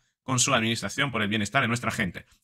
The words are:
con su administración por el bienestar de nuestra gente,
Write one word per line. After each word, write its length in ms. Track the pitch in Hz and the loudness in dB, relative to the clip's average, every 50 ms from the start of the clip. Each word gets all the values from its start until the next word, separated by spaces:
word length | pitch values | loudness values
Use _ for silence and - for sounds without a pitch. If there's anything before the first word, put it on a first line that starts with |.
| _ _ _ _ _ | _ _ _ _ _
con 160 | - 131 127 | -4 0 2
su 140 | 120 - - | 2 4 4
administración 580 | 117 110 113 113 - - 120 - - 131 120 | 2 2 2 0 -2 -2 -4 -2 0 -2 0
por 100 | 113 113 | 0 0
el 60 | 107 101 | 0 0
bienestar 360 | 107 110 104 98 - 139 131 | 0 0 0 0 0 0 2
de 40 | 110 | 2
nuestra 240 | 117 120 - 113 | 0 0 -2 -2
gente, 340 | - - 95 87 - - - - _ _ | -2 0 -2 -2 -4 -8 -14 -18 _ _